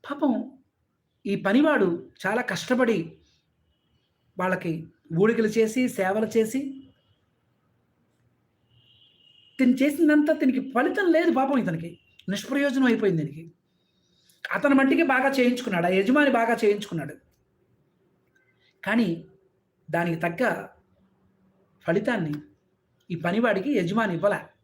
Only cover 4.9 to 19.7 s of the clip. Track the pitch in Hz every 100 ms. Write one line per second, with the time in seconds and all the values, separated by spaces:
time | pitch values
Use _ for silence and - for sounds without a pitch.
4.9 | _ _ 165 214 233 214 220 220 254 254
5.9 | - 185 208 220 233 220 269 285 - -
6.9 | _ _ _ _ _ _ _ _ _ _
7.9 | _ _ _ _ _ _ _ _ _ _
8.9 | _ _ _ _ _ _ - 254 - 277
9.9 | 294 302 302 302 311 269 - - 240 302
10.9 | 403 370 320 349 254 269 277 180 165 170
11.9 | 165 _ _ - 202 - 277 285 269 262
12.9 | 220 208 165 147 - 165 _ _ _ _
13.9 | _ _ _ _ _ - 196 285 269 269
14.9 | 302 302 254 269 269 247 247 226 180 175
15.9 | 190 196 285 285 233 226 226 214 208 -
16.9 | 165 135 - _ _ _ _ _ _ _
17.9 | _ _ _ _ _ _ _ _ _ 196
18.9 | 226 202 165 - _ _ _ _